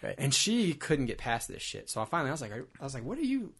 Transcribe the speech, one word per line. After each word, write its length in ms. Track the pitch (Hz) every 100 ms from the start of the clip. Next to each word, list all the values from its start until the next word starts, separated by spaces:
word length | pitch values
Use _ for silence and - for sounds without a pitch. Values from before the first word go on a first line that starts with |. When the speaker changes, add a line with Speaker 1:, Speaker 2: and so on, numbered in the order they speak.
Speaker 1:
right. 140 | - -
Speaker 2:
And 160 | 139
she 400 | - 202 233 185
couldn't 320 | 143 - 147 120
get 140 | -
past 280 | 120 117 -
this 120 | 87
shit. 260 | - - -
So 140 | 110
I 40 | 110
finally, 240 | 170 139
I 20 |
was 100 | 156
like, 100 | 110
I 300 | 113 - -
was 120 | 139 131
like, 80 | 123
What 140 | 277
are 20 |
you, 300 | 262 269 208